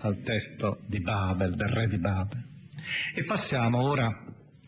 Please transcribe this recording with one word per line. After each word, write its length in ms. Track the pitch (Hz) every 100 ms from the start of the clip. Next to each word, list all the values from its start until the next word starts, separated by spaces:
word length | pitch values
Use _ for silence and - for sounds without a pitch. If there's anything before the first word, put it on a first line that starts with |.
al 220 | 107 95
testo 580 | - 107 - - 104 90 -
di 140 | 101
Babel, 540 | 87 104 95 92 95
del 140 | 87 104
re 180 | 117 110
di 120 | 101
Babel. 460 | 92 95 98 123 - - - - - - -
E 100 | -
passiamo 560 | 151 208 - 135 117 120
ora, 520 | 135 143 113 101 - - - -